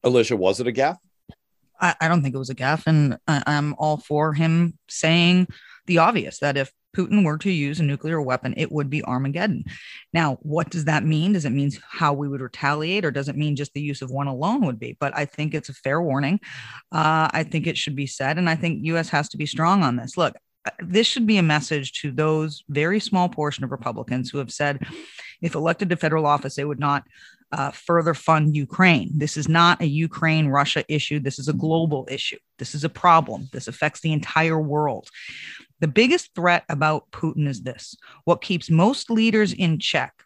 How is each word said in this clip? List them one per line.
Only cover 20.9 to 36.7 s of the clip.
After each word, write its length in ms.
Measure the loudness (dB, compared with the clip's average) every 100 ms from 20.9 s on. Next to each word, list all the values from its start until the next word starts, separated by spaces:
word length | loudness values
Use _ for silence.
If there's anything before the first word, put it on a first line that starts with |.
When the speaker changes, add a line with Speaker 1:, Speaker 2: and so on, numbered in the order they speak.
| 2 2
Speaker 2:
should 220 | 2 4
be 100 | 4
a 60 |
message 580 | 4 2 0 -4 -4 -8
to 100 | -6
those 520 | 0 0 0 -2 -8 -6
very 300 | -2 0 0
small 300 | 0 0 0
portion 340 | -2 -4 -4
of 80 | -8
Republicans 580 | -6 -6 -8 -6 -4 -4
who 100 | -6
have 120 | -8
said 280 | -2 -2 -2 -8 -12 -18 -20 -20 -6
if 120 | -4
elected 360 | -2 -2 0 -2
to 60 | 0
federal 300 | 0 2 2
office, 300 | 0 -2 -6
they 100 | -6
would 140 | -2
not, 240 | -2 -2 -4 -20 -20 _ _
uh, 180 | -6 -6
further 460 | -6 0 2 2 -2
fund 400 | 2 4 4 0
Ukraine. 560 | -4 4 6 6 2
This 240 | -2 -2 -2
is 100 | 0
not 320 | 4 4 4
a 60 | 0
Ukraine-Russia 1000 | 0 -2 0 2 4 4 4 2 0 0
issue. 300 | -2 -2 -2
This 180 | -4 -4
is 100 | -4
a 60 |
global 540 | -2 2 2 2 -2 -4
issue. 300 | -6 -6 -8 _ _
This 160 | -10
is 100 | -6
a 60 | -6
problem. 580 | 2 6 6 4 -10 -10
This 140 | -12 -12
affects 340 | -4 -4 -2
the 100 | -2
entire 480 | -2 0 0 2 0
world. 480 | 0 0 0 -4 -10 -20 -18 -16 -16 -18 -20 _
The 80 | 0
biggest 460 | 4 4 4 0
threat 300 | -2 2 2
about 440 | 0